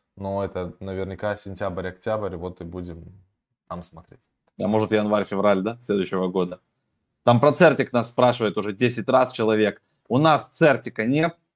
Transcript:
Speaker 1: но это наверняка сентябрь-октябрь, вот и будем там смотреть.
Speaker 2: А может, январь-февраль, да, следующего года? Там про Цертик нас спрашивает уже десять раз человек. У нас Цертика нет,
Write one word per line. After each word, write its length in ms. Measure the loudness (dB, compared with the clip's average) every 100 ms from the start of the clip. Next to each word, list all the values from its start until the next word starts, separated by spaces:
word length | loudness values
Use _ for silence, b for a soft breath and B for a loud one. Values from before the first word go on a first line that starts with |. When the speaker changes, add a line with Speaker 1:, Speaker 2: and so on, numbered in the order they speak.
| _ -12
Speaker 1:
но 280 | -6 -4 -4
это 300 | -6 -8 -10
наверняка 560 | -10 -8 -8 -6 -6 -6
сентябрь-октябрь, 1000 | -10 -8 -6 -6 -8 -8 -6 -4 -4 -8
вот 240 | -12 -12
и 20 |
будем 400 | -12 -12 -12 -14 -18 -20 _ _ _ _ _
там 140 | -14
смотреть. 380 | -14 -20 -20 -20 _ _ _ -8
Speaker 2:
А 60 | -2
может, 240 | 0 2
январь-февраль, 680 | 0 2 -2 -2 -2 2 2
да, 180 | -2 -8
следующего 460 | -4 -2 -2 -2 -2
года? 320 | -2 -4 -6 _ _ _ _ _ _
Там 160 | 2 6
про 120 | 4
Цертик 400 | 6 6 6 0
нас 180 | -2 -2
спрашивает 480 | 2 2 2 -2 -2
уже 140 | -6
десять 380 | -2 -2 -2 0
раз 240 | 2 2
человек. 480 | 0 0 2 2 0 _ _ _
У 120 | 2
нас 280 | 4 2 0
Цертика 540 | 2 4 4 -2 -6 -2
нет, 300 | 0 0 -4 _